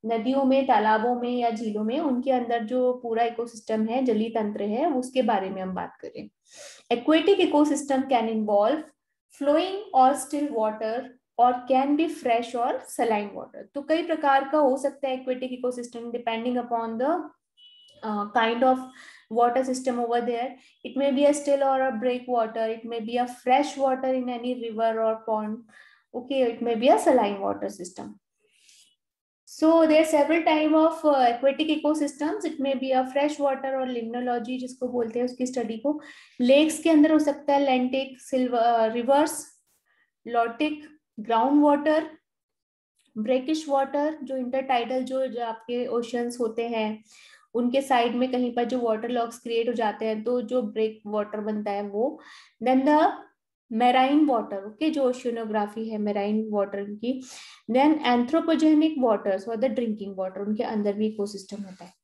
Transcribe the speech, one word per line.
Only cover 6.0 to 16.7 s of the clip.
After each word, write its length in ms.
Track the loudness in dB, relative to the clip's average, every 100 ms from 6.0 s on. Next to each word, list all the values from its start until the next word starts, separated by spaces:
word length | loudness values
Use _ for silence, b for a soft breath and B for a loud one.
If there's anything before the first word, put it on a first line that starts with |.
कर 80 | -16
रहे 120 | -16
हैं। 100 | -18 _ _ B B B B
Aquatic 460 | -2 4 4 6 4 4
ecosystem 580 | 4 2 0 0 -2 2
can 180 | 0 2
involve 520 | -2 2 2 4 0 -4 _ _ _ _ _
flowing 340 | 0 2 0 -6 -2 4
or 180 | 4 4 -4
still 320 | -4 -4 -2
water 420 | -2 -2 -6 -6 -8 -18 _ 2
or 140 | 4 4 0
can 240 | 2 2 2
be 120 | 0 -2
fresh 260 | -2 0 -2
or 240 | -4 -4
saline 560 | -4 -8 -4 0 0 -4
water। 440 | -10 -16 -16 -12
तो 80 | -12
कई 200 | -2 -2
प्रकार 460 | 0 -2 2 2 2
का 100 | 2
हो 180 | 2 2
सकता 320 | -2 -4 -6
है 160 | -6
aquatic 240 | -6 -6 -6
ecosystem 680 | -6 -6 -6 -10 -12 -10 -6
depending 500 | -4 -4 -2 -4
upon 320 | -2